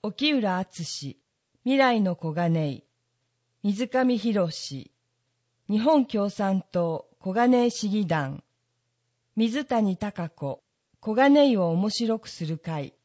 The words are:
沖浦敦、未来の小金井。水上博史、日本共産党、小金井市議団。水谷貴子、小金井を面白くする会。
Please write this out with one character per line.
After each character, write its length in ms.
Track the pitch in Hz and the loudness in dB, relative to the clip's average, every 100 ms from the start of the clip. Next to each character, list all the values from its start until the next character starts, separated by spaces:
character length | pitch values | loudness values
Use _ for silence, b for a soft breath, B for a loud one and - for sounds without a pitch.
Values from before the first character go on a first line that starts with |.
沖 300 | 214 - 294 | -8 -2 0
浦 260 | 285 208 185 | 2 0 -2
敦、 580 | 190 - 160 - 139 - _ _ _ _ | -6 -10 -12 -10 -12 -14 _ _ _ _
未 140 | 247 269 | 0 2
来 240 | 262 233 | 4 4
の 160 | 190 170 | 0 -2
小 160 | 165 | -6
金 360 | 156 170 165 151 | -2 0 0 -2
井。 140 | 120 _ _ _ _ _ _ _ _ | -6 _ _ _ _ _ _ _ _
水 240 | 202 202 254 | -4 -2 -2
上 300 | 254 254 240 | 0 2 2
博 340 | 220 208 170 | 0 0 0
史、 400 | - - 135 - _ _ _ _ _ _ _ - | -4 -12 -14 -14 _ _ _ _ _ _ _ -4
日 120 | 214 | 0
本 260 | 247 302 254 | 4 4 2
共 240 | 214 202 | -2 -4
産 320 | - 196 190 | -2 -2 -2
党、 440 | - 180 170 160 - _ | -2 -4 -2 -4 -10 _
小 160 | 190 | -6
金 320 | 196 247 247 240 | 2 4 4 2
井 40 | |
市 200 | - 208 | 0 -2
議 160 | 214 185 | -2 0
団。 360 | 156 135 139 _ _ _ _ _ _ _ _ _ - | -2 -2 -8 _ _ _ _ _ _ _ _ _ -2
水 300 | 226 254 294 | 0 0 -2
谷 320 | 233 208 180 | 0 0 -2
貴 320 | 208 196 165 | -6 -8 -10
子、 320 | _ 139 - _ _ _ _ | _ -10 -10 _ _ _ _
小 140 | 220 | -4
金 300 | 214 277 285 285 | 2 6 6 6
井 80 | 220 | 4
を 100 | 175 | 2
面 220 | 165 208 | 2 0
白 280 | - 226 220 | -2 -2 -2
く 100 | - | -6
す 180 | - 160 | -10 -8
る 100 | 160 | -6
会。 380 | - 156 139 _ | -6 -8 -8 _